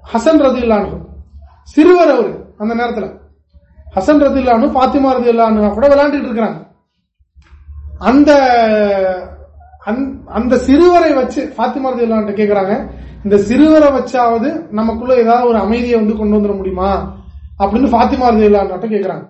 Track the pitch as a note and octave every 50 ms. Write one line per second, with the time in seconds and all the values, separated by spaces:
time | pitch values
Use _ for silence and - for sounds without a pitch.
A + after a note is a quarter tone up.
0 | _ - - A3+ G#3+ D#4 D#4+ D4 C#4 C4 A#3 B3+ A#3 A3+ G#3+ G3+ F#3+ E3+ D#3+ -
1 | - - - - - _ - - - _ _ _ _ - - C#4+ D#4 F4 F4+ F4
2 | E4 D4+ C4+ B3 G#3 F#3 - - - - _ _ G#3 A3 A#3 A#3 B3 A#3 G#3 G#3+
3 | F#3 - - - - _ _ _ _ _ _ - _ _ _ - - - - G3
4 | F#3+ C#4+ D4+ D4 C#4+ C4+ C4+ C4+ B3 B3 A#3 A3+ C4 - - C4 B3+ B3+ C4+ C#4
5 | C4+ C4+ C4 B3+ A#3+ A#3 A3+ A3+ A3+ A3 G#3+ G#3+ G#3 G3+ G3 G#3+ C4 C#4+ C#4 C#4
6 | C#4+ D4 C#4 C#4 A3+ B3+ A3 A3+ A3 F#3 D#3+ D#3+ - _ _ _ _ _ _ _
7 | _ _ _ _ _ _ _ - _ _ - - - - - - - - - -
8 | F3+ G3+ B3+ D4 D4 D4+ D4 C#4 C4+ B3 B3 A#3 A3+ A3 G#3+ G#3+ G#3 G3+ G3 F#3+
9 | F#3+ F#3 F#3 F3+ - - - - - _ _ - - - - - - G3+ A3 C4
10 | C#4 - - - - - - G#3 B3 B3+ C4 - - - C4+ D#4 F4 F4+ F4 F4
11 | E4 D#4 C#4+ C4 B3 - - D4 C4 - - - A3+ A#3+ - D4 C4 C4 B3 A#3
12 | A#3+ A3+ A3+ A3 G#3 G3+ G3+ G3 G#3+ G#3 G#3 G3+ F#3+ F#3+ G#3+ C#4 - - - -
13 | - - - - - G3+ G3+ G3+ G3+ G3+ A#3+ C4+ D4+ D#4 D#4 D#4 D4+ C#4+ C4+ B3+
14 | A#3+ - - B3+ A#3+ A#3 A#3 A3+ A3+ D4 E4 D#4+ - - G#3 G#3+ A3 A3+ A3 A3+
15 | B3 B3+ B3+ B3 A3+ A3+ A#3 B3 B3 A#3+ A3+ G#3+ F#3+ G3+ A3+ B3 A#3+ A#3+ A#3+ A3+
16 | G#3+ G#3 A3 G#3+ G#3+ G#3 G#3 G#3+ G3+ G3+ G3+ F#3+ F#3+ F#3+ F3+ F3+ F#3 G3 G3 F3
17 | - - - - - - - - - - - - G3 G3 G#3 A#3+ C4+ A3+ A3+ A3+
18 | B3 A#3 C#4 B3+ B3+ A#3+ A3 G#3+ G#3+ G#3 G#3 G3+ G3 F#3 F#3 F3+ A3+ A3+ G#3+ G3
19 | F#3+ F#3 E3 D3+ -